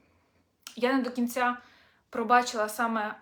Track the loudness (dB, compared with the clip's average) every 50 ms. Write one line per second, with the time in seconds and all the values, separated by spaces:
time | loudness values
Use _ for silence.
0 | _ _ _ _ _ _ _ _ _ _ _ _ -20 -18 -8 -2 0 2 2 2
1 | 0 -2 -2 -2 -2 -2 0 0 0 0 0 -2 -8 -20 -20 -20 _ _ _ _
2 | _ _ -6 -4 0 4 4 4 4 2 -2 -2 -2 -2 -2 -2 -2 -2 0 -2
3 | -4 -4 -6 -6